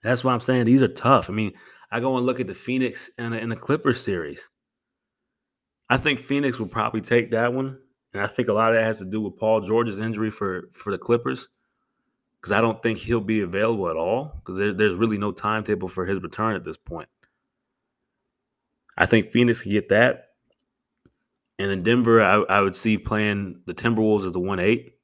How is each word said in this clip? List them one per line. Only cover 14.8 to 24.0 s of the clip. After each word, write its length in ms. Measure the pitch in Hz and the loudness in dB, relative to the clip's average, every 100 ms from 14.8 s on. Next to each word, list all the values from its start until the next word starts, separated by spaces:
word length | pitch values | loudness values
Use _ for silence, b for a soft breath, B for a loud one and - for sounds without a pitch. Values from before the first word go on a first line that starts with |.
| 107 90 | 2 2
really 240 | 113 104 | 0 0
no 120 | 104 | -4
timetable 560 | 92 104 110 104 98 92 | -4 -4 -4 -2 -4 -4
for 180 | 95 90 | -6 -4
his 160 | 98 | -4
return 340 | 92 - 110 98 | -6 -4 -4 -4
at 100 | 82 | -8
this 120 | 76 | -14
point. 300 | - 82 - _ _ _ _ _ _ _ _ _ _ _ _ _ _ _ _ _ _ - | -12 -12 -14 _ _ _ _ _ _ _ _ _ _ _ _ _ _ _ _ _ _ -2
I 80 | - | 2
think 240 | 113 - | 2 2
Phoenix 320 | 120 120 117 | 2 2 2
can 100 | 101 | 0
get 180 | 101 - | -2 2
that. 400 | 101 123 - _ _ _ _ _ _ _ _ _ _ _ _ _ - | 4 4 0 _ _ _ _ _ _ _ _ _ _ _ _ _ -6
And 100 | 98 | -4
then 140 | 95 | 0
Denver, 380 | 90 120 117 113 | 2 4 6 6
I, 160 | 98 104 - | 8 4 4
I 120 | 98 | 2
would 140 | 98 87 | 2 0
see 220 | 113 104 | 0 0
playing 640 | - 107 107 101 98 87 - | 0 0 0 -2 -6 -10 -12
the 60 | |
Timberwolves 520 | 87 120 113 | -2 0 2